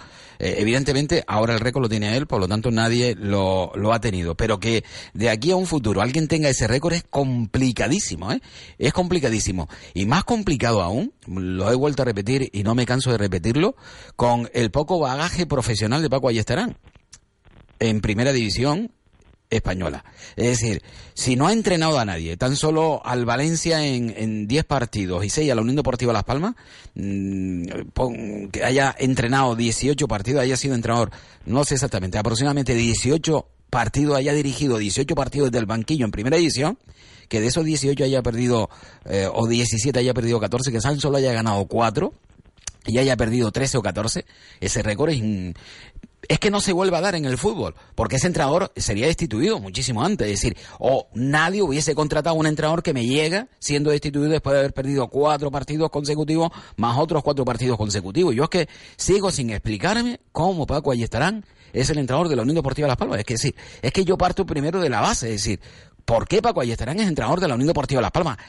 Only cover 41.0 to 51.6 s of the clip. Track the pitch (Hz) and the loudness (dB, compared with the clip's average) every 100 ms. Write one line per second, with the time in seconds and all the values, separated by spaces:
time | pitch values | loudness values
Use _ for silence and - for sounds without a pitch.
41 | 147 139 135 117 110 101 98 113 113 107 | 2 2 2 2 0 0 0 2 2 2
42 | 202 - _ - - - - - - 117 | -2 -6 _ -20 -20 -18 -18 -12 -2 2
43 | 135 123 113 120 113 101 135 127 101 92 | 2 2 2 2 0 0 -2 0 -2 -2
44 | 107 - - - - - 95 - 107 104 | -2 -4 -8 -18 -20 -8 -4 -2 -2 0
45 | 151 147 107 101 90 85 - - - - | 0 0 -2 -4 -6 -10 -16 -20 -20 -20
46 | - _ - 156 208 202 - 175 190 170 | -20 _ -2 0 2 0 0 2 2 2
47 | 190 175 143 127 196 214 95 - - - | 0 0 -2 0 -2 -2 -6 -8 -10 -4
48 | 113 131 180 160 139 160 202 - - 104 | -2 0 0 2 2 2 0 -4 -4 0
49 | 139 165 151 107 165 214 95 92 123 113 | 0 0 -2 0 0 0 -4 -6 -4 0
50 | 151 110 107 101 113 - - - - 131 | 0 0 0 0 -2 -4 -10 -2 0 0
51 | - 107 131 151 165 196 | -2 -4 0 2 2 2